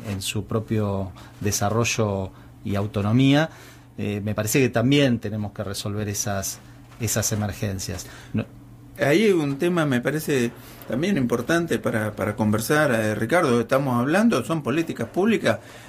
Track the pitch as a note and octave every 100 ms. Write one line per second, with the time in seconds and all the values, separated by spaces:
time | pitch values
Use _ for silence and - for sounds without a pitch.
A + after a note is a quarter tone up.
0 | - F#2+ - A2 F#2+ A2+ G2+ A2 G2+ G2
1 | F2+ - - - G2+ G2 G2+ A2 A2+ -
2 | G#2+ G2 F#2+ - - - - G2 G#2 G#2
3 | G2+ A#2+ C3+ C#3+ D#3+ - - - - -
4 | G#2 G2+ G2+ G#2 G#2+ D3 B2+ A#2 B2 C#3+
5 | C#3 A#2 G#2 G#2+ G#2 - F#2+ G2 G#2+ G2+
6 | G#2 G2+ - G2 F#2+ - - - - -
7 | A2+ A#2 - G#2 G#2 F#2+ G#2 F#2+ - F2
8 | - - - - - - - - - -
9 | C#3 D#3+ A3 F3+ C#3+ C#3 F3 F3+ D3 B2
10 | C3+ D3+ D#3 C3+ A#2+ - - - - A#2
11 | F3+ G3 B2 A#2+ - E3+ E3 A2+ - A#2
12 | G#2+ G#2 A2+ G#2 G#2+ G#2+ A#2 D3+ D3 A2+
13 | G#2+ G#2+ A2+ E3 D#3 A#2 A2+ C3+ C#3+ A#2+
14 | B2+ F3+ A3+ D#3 A2+ E3 C3+ D3 E3 B2
15 | A#2 - G#3 G#3+ A2+ G#2+ - -